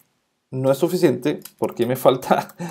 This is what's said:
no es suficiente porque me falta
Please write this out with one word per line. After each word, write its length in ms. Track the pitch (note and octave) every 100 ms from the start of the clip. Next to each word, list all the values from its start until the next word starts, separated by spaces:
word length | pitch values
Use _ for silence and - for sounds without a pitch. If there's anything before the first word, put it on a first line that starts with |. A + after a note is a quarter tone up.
| _ _ _ _ _
no 180 | C3 C3
es 80 | C3+
suficiente 640 | E3+ F3+ E3 B2 D3 - - _
porque 280 | G#2+ - A#2
me 100 | C3
falta 580 | C#3 B2+ - - - - E3+